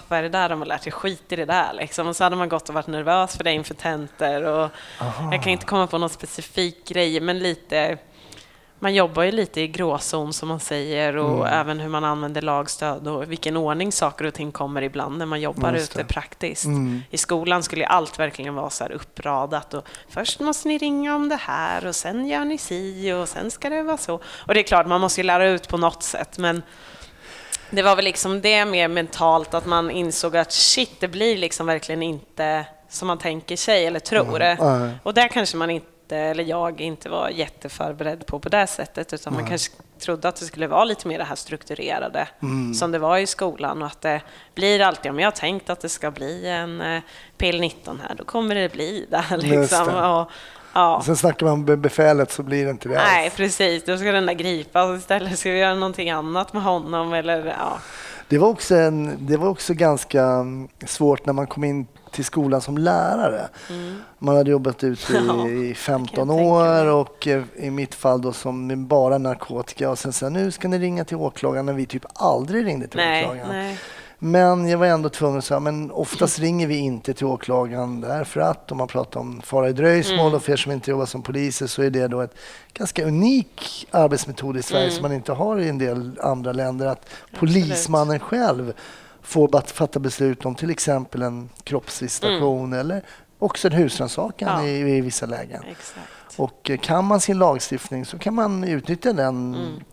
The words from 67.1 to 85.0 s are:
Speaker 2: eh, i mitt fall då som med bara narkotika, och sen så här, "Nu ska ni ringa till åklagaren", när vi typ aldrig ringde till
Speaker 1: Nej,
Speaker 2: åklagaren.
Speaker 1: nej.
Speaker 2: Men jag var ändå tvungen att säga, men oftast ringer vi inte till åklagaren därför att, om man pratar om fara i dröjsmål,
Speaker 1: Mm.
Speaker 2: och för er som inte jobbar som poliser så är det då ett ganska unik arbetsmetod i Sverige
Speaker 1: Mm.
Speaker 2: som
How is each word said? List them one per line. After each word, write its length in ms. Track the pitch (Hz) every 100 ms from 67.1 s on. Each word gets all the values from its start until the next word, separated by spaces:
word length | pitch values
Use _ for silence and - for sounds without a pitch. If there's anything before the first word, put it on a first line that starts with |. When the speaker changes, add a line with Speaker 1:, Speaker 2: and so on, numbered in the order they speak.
| - 147
Speaker 2:
eh, 160 | 135 123 -
i 140 | 143
mitt 240 | 139 135
fall 260 | - 135 127
då 100 | 123
som 340 | 117 131 127 127
med 120 | 131
bara 400 | 131 147 131 135
narkotika, 720 | 131 123 - 123 123 - 135
och 80 | 127
sen 140 | 139
så 120 | 123 135
här, 40 |
"Nu 200 | 175 196
ska 180 | - 185
ni 100 | 185
ringa 260 | 180 175
till 120 | 165 165
åklagaren", 500 | 147 - 135 131 139
när 60 |
vi 140 | 139 131
typ 180 | 131 -
aldrig 520 | - 175 123 139 220 208
ringde 220 | 139 120
till 80 | 170
Speaker 1:
Nej, 240 | 170 160
Speaker 2:
åklagaren. 240 | 165 127 190
Speaker 1:
nej. 300 | 196 196 196 - - - -
Speaker 2:
Men 500 | 165 175 180 180 170
jag 100 | 170
var 80 | 180
ändå 220 | 160 151
tvungen 300 | - 147 139
att 60 |
säga, 160 | 127 143
men 300 | 147 151 151
oftast 480 | - 147 - 180 -
ringer 280 | 165 175 160
vi 100 | 147
inte 360 | 139 120 -
till 120 | 127 135
åklagaren 720 | 127 - 127 123 123 123 123
därför 400 | 117 147 147 151
att, 320 | 160 160 -
om 60 | 135
man 100 | 127
pratar 320 | 127 120 123
om 220 | 123 120
fara 260 | - 135 131
i 40 |
dröjsmål, 480 | 131 160 170 190 185
Speaker 1:
Mm. 140 | 156
Speaker 2:
och 80 | 151
för 100 | -
er 40 | 139
som 160 | 139
inte 180 | 139 131
jobbar 160 | 135 131
som 160 | 127
poliser 440 | - 139 143 - 131
så 160 | -
är 80 | 139
det 180 | 131 127
då 120 | 123
ett 140 | 120 - - - -
ganska 300 | - 196 -
unik 800 | 156 156 220 269 185 - - - -
arbetsmetod 640 | 180 151 143 - 131 139 131
i 60 |
Sverige 220 | 123 139
Speaker 1:
Mm. 100 | 156
Speaker 2:
som 80 | 170